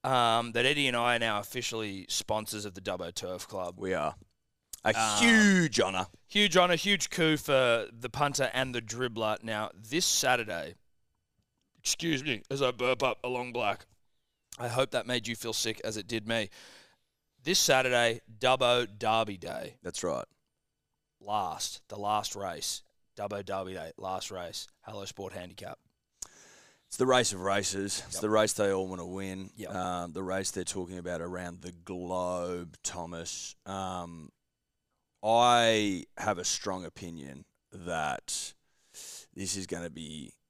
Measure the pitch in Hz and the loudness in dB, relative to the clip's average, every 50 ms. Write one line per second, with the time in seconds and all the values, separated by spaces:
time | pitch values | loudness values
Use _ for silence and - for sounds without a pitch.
0 | - 127 135 123 120 117 113 117 117 117 110 117 120 135 151 147 143 131 120 120 | 2 4 4 6 6 6 6 4 2 0 0 2 4 4 4 4 2 2 2 2
1 | 120 120 120 117 117 113 104 104 104 - - 127 113 - 117 113 110 104 98 98 | 4 4 4 4 2 2 0 -2 -4 -4 -8 -6 -6 -4 -4 -4 -4 -4 -6 -8
2 | 90 - - - - - 110 107 107 - - 107 104 104 90 98 92 101 92 90 | -6 -4 -4 -4 -2 -2 -2 -2 -2 -4 -6 -6 -6 -8 -10 -8 -6 -6 -4 -4
3 | 87 85 90 - - 90 92 87 - - - 95 90 87 90 - 95 92 92 80 | -6 -8 -8 -8 -6 -6 -8 -8 -8 -8 -6 -6 -6 -6 -6 -6 -2 0 0 0
4 | 76 76 - - - _ _ _ _ _ _ _ _ _ - - - - 220 226 | 0 -2 -4 -6 -18 _ _ _ _ _ _ _ _ _ -18 0 2 2 4 4
5 | - - - 208 233 233 226 220 208 202 190 185 170 147 107 - 98 95 95 92 | 2 2 4 6 6 8 8 8 8 8 8 6 6 4 4 2 2 2 2 -2
6 | 95 - - _ _ _ - 202 208 202 156 185 175 175 175 160 - 202 202 - | -2 -4 -8 _ _ _ 2 4 4 6 8 6 6 6 4 2 4 2 2 2
7 | - - - 180 165 160 156 147 - - 143 131 131 120 117 117 101 - 117 117 | 0 -4 0 2 4 4 4 2 2 4 4 6 6 6 4 4 2 -4 -10 -10
8 | 120 117 - 127 147 143 135 - 131 120 - 127 135 131 123 120 113 104 117 120 | -10 -8 -2 0 0 0 2 0 0 0 0 0 -2 0 -2 -6 -6 -6 -4 -2
9 | 127 120 110 113 110 107 107 - 110 113 110 107 107 - - 90 110 107 131 170 | -2 -2 0 0 0 0 0 -2 -4 -6 -4 -4 -4 -6 -8 -14 -10 -4 -2 0
10 | 175 - - - - 127 123 120 113 104 87 85 71 78 92 _ _ _ _ _ | 2 2 2 2 4 4 2 2 2 -4 -6 -6 -6 -8 -12 _ _ _ _ _
11 | _ _ _ _ _ _ _ _ _ _ _ _ _ _ _ _ - - - - | _ _ _ _ _ _ _ _ _ _ _ _ _ _ _ _ -4 -4 -2 -2
12 | 170 170 156 131 139 151 120 101 - _ 135 139 139 123 123 104 123 127 127 113 | 0 0 0 0 0 -2 -4 -4 -4 _ 0 2 2 2 2 2 2 2 2 4
13 | 135 127 107 - - 123 127 123 127 123 117 120 113 101 101 - - _ _ _ | 2 0 0 -2 -4 -4 -4 -4 -4 -4 -4 -2 0 0 -2 -2 -8 _ _ _
14 | _ _ _ _ _ _ _ _ _ _ - - 123 120 113 131 135 135 - 127 | _ _ _ _ _ _ _ _ _ _ -10 -8 -6 -2 2 0 0 2 0 -4
15 | 104 120 127 123 110 117 117 - - 117 110 - - 113 110 - - 110 101 110 | -2 0 -2 -2 -2 -4 -8 -6 -6 -4 -4 -2 -2 -2 -4 -4 -6 -6 -6 -6
16 | 95 101 117 113 104 110 117 113 104 95 - - - - - - - _ _ _ | -6 -4 -6 -4 -2 0 -2 0 -2 -4 -8 -18 -20 -20 -20 -20 -20 _ _ _
17 | _ _ _ _ _ _ _ _ _ 147 190 - - - 139 131 131 127 123 120 | _ _ _ _ _ _ _ _ _ 0 2 2 6 6 6 6 6 4 4 4
18 | 120 117 113 117 _ - 113 104 - 127 131 131 127 120 123 123 120 101 104 104 | 4 4 2 -2 _ -18 -8 0 4 4 4 6 6 4 4 4 2 0 -6 -4
19 | 117 110 110 113 110 107 101 90 - 87 - - - - - _ - 87 82 - | 0 2 2 2 2 0 -4 -8 -8 -8 -8 -8 -8 -10 -14 _ -10 -8 -8 -4
20 | - 87 73 60 52 _ _ _ _ _ _ _ _ _ _ _ _ _ _ _ | -2 -2 -2 -2 -6 _ _ _ _ _ _ _ _ _ _ _ _ _ _ _
21 | _ _ _ _ 98 101 104 104 95 82 78 - - - - - _ _ 107 104 | _ _ _ _ -6 -2 -2 -2 -2 -2 -4 -6 -8 -8 -8 -12 _ _ -10 -6
22 | 101 104 107 104 104 - - 101 98 92 82 73 - - - - - _ _ _ | -2 0 0 0 0 -4 -8 -6 -6 -6 -6 -6 -6 -6 -8 -8 -12 _ _ _
23 | _ _ _ - 104 101 104 101 98 92 98 95 95 92 95 87 80 82 - - | _ _ _ -10 -8 -6 -6 -6 -6 -4 -4 -4 -4 -6 -8 -8 -8 -10 -10 -8
24 | - 92 95 92 - - 101 92 87 85 85 - - - _ _ _ 101 107 101 | -6 -4 -4 -4 -6 -8 -8 -8 -10 -8 -10 -12 -12 -14 _ _ _ -12 -12 -10
25 | 98 - - - 98 95 - 95 87 90 82 - 98 - - _ _ _ _ _ | -10 -10 -10 -10 -10 -10 -8 -10 -12 -12 -14 -14 -14 -14 -14 _ _ _ _ _
26 | _ _ _ _ - - - - - - - - - _ _ _ _ _ - - | _ _ _ _ -14 -14 -14 -20 -20 -20 -20 -20 -20 _ _ _ _ _ -2 0
27 | 127 131 127 127 117 - 101 90 90 98 98 104 95 - 98 98 98 101 - - | 4 6 6 6 6 2 -2 -2 -2 0 0 2 0 0 -2 -2 -2 -2 -4 -6
28 | - - - - 107 107 107 107 110 104 - - 104 98 98 95 95 95 92 90 | -8 -8 -6 -2 0 4 6 6 4 4 4 2 2 2 4 2 0 -4 -6 -8
29 | 85 87 90 98 98 95 92 95 95 95 _ 107 104 - 101 92 92 90 90 87 | -8 -8 -8 -6 -6 -6 -8 -8 -10 -14 _ -12 -12 -8 -6 -4 -4 -2 -4 -4
30 | 87 85 76 92 95 92 92 95 98 - - 98 90 - - 98 90 87 95 90 | -6 -6 -8 -6 -4 -2 -2 -2 -2 -4 -4 -4 -6 -4 -6 -6 -6 -8 -8 -8
31 | 87 87 87 80 85 90 90 90 90 87 87 90 90 90 87 85 85 98 92 90 | -6 -6 -6 -4 -6 -6 -6 -8 -8 -8 -12 -12 -14 -16 -16 -16 -12 -10 -8 -8
32 | 90 87 92 90 90 90 90 90 87 90 90 87 87 80 80 _ - - - 87 | -6 -4 -2 -2 -2 -2 -2 -2 -4 -4 -6 -6 -8 -12 -16 _ -8 -8 -8 -6
33 | 85 85 87 82 85 - - - - - - _ _ 98 98 98 95 92 92 90 | -10 -8 -8 -10 -8 -8 -10 -10 -10 -12 -14 _ _ -10 -8 -6 -6 -6 -6 -8
34 | 87 85 85 82 78 - _ _ _ _ _ _ _ _ _ _ _ _ _ _ | -8 -10 -12 -16 -18 -20 _ _ _ _ _ _ _ _ _ _ _ _ _ _
35 | _ _ _ _ - 107 113 117 120 123 120 120 117 113 113 107 107 101 95 87 | _ _ _ _ 2 4 6 8 8 8 8 8 6 6 6 4 2 0 -2 -4
36 | - _ _ - - 107 101 87 92 - - - - 104 92 92 90 85 _ - | -8 _ _ -4 -2 -2 -2 0 -2 -4 -4 -2 -4 -4 -4 -4 -6 -10 _ -12
37 | 98 87 85 80 69 69 67 71 - _ _ _ _ _ - 98 87 87 85 80 | -12 -12 -12 -12 -14 -14 -14 -16 -18 _ _ _ _ _ -18 -12 -8 -4 -4 -2
38 | 76 71 69 - _ - - - - - - _ _ _ _ _ _ _ - - | -2 -2 -4 -6 _ -8 -8 -6 -8 -10 -12 _ _ _ _ _ _ _ -20 -18
39 | - - - - - _ _ 80 98 90 95 98 92 90 90 82 87 85 69 82 | -16 -16 -16 -16 -18 _ _ -8 -6 -6 -6 -6 -6 -6 -8 -8 -8 -10 -10 -12
40 | 80 73 78 78 67 - _ _ _ | -12 -12 -10 -12 -14 -14 _ _ _